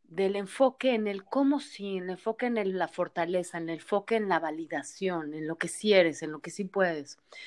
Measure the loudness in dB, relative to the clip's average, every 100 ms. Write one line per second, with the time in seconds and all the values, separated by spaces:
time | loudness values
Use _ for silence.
0 | _ 0 0 0 -4 4 2 4 2 2
1 | 0 -4 -2 2 4 2 -2 -10 -6 -4
2 | -4 -4 -4 -2 0 0 0 0 -2 -2
3 | -2 0 0 -2 -2 -6 -6 -6 0 -2
4 | 2 0 2 0 0 -4 -6 -6 -6 -4
5 | -2 -2 -4 -6 -6 -4 -6 -2 6 8
6 | 6 2 -8 -8 -10 -8 -4 0 0 0
7 | -8 -18 _ -20